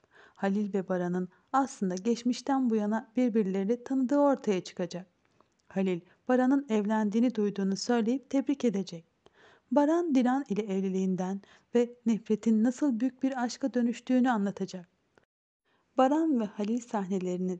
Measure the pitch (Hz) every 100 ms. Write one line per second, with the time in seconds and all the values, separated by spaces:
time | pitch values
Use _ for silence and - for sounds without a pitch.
0 | _ _ - - 196 196 208 196 185 180
1 | 175 180 180 _ _ 262 262 - 190 180
2 | 208 233 247 240 - 269 254 220 208 220
3 | 262 - 254 220 190 190 196 240 240 269
4 | 254 285 285 269 - 185 175 - 175 175
5 | 185 _ _ _ _ _ _ 190 190 175
6 | - _ - 254 254 277 277 220 208 220
7 | 208 226 247 240 208 202 196 196 - 240
8 | 220 269 - 277 262 277 247 196 185 170
9 | - _ _ _ - _ - 254 294 330
10 | 349 262 247 262 285 196 214 190 190 190
11 | 190 185 185 196 - - _ 240 240 -
12 | 226 214 - 214 233 220 233 247 302 220
13 | 254 254 269 262 240 - 269 247 240 233
14 | - 254 254 226 202 196 185 180 175 _
15 | _ _ _ _ _ _ _ _ _ -
16 | 262 302 330 254 214 - 208 240 - 214
17 | 185 190 180 180 185